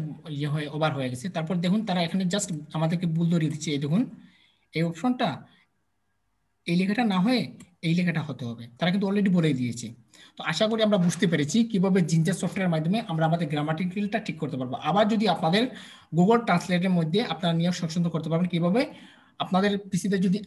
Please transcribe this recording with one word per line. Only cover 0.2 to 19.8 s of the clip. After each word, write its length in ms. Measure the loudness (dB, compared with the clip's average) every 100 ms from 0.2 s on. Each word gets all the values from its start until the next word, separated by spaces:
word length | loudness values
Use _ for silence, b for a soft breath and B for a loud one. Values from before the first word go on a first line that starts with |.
| -10
ইয়ে 180 | -6 -4
হয়ে, 200 | -4 -4
over 240 | -2 0
হয়ে 160 | 0 -4
গেছে। 200 | -6 -6
তারপর 260 | -4 -2 -2
দেখুন, 300 | 0 0 0
তারা 160 | -2
এখানে 240 | 0 0 0
just 340 | -2 -2 -6 -8
আমাদেরকে 320 | -2 -2 0 -2
ভুল 240 | 0 2
ধরিয়ে 220 | 2 0
দিচ্ছে। 200 | -2 -4
এই 60 | -4
দেখুন, 380 | 0 0 0 B B B B B B
এই 100 | -4
অপশনটা, 640 | -2 -2 -2 0 -2 -4 b b b _ _ _ _ _ _ _ _ _ -2
এই 100 | 0
লেখাটা 280 | 2 2
না 160 | 0 2
হয়ে 360 | 2 2 -2 -8 -20 _
এই 140 | -2 0
লেখাটা 260 | 0 -2
হতে 240 | -4 -6 -8
হবে, 220 | -8 -12 -4
তারা 120 | 0
কিন্তু 160 | 2 0
already 240 | 2 4
বলেই 220 | 4 4
দিয়েছে। 400 | 2 -2 -4 -10 -14 _ B B -10
তো 60 |
আশা 240 | -4 0 0
করি 160 | 2
আমরা 140 | 2 4
বুঝতে 300 | 2 2 2
পেরেছি 360 | 2 2 2
কিভাবে 380 | 2 2 2 2
জিঞ্জার 320 | 4 2 2
সফটওয়্যারের 360 | 0 -4 -2 0
মাধ্যমে 320 | 0 0 -2 -2
আমরা 180 | 0 2
আমাদের 220 | 2 -2
গ্রামাটিক্যালটা 720 | -2 -2 -2 -4 -4 -4 -4
ঠিক 180 | -4 -6
করতে 200 | -6 -6
পারবো। 180 | -6 -6
আবার 320 | 0 2 4
যদি 200 | 2 2
আপনাদের 400 | 0 2 2 0 B B B B 2
Google 300 | 4 4 4
ট্রান্সলেটের 440 | 0 2 0 2
মধ্যে 340 | 2 2 0
আপনারা 300 | 0 -2 -2
নিয়ে 180 | 0 0
সংশোধন 380 | 0 -2 0 0
করতে 200 | -2 -2
পারবেন, 180 | 0 0
কিভাবে 360 | 0 2 2 0 B B B B -10
আপনাদের 400 | -2 2 2
পিসিতে 380 | 0